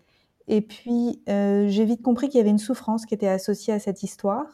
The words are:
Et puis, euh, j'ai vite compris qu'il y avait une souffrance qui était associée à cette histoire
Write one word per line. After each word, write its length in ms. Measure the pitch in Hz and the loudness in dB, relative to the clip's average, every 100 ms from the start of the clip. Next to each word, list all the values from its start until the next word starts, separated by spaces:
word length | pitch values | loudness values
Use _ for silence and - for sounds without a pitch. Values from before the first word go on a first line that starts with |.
| _ _ _ _ - | _ _ _ _ -2
Et 140 | 214 | -2
puis, 640 | 214 - 240 240 240 - - | -2 -8 -4 -2 0 -4 -2
euh, 400 | 202 202 202 208 | 0 2 2 2
j'ai 180 | 202 220 | 2 2
vite 180 | 233 | 2
compris 260 | 254 240 277 | 0 0 2
qu'il 80 | 269 | 4
y 40 | |
avait 100 | 208 | 4
une 80 | 208 | 2
souffrance 480 | 214 247 - 226 226 | 0 -4 -4 -4 -4
qui 80 | 214 | -2
était 120 | 202 | 0
associée 460 | 190 190 202 - | 0 -2 -4 -2
à 60 | 214 | -4
cette 240 | 208 190 | -4 -6
histoire 420 | 190 - 202 220 302 | -10 -4 -4 -2 -6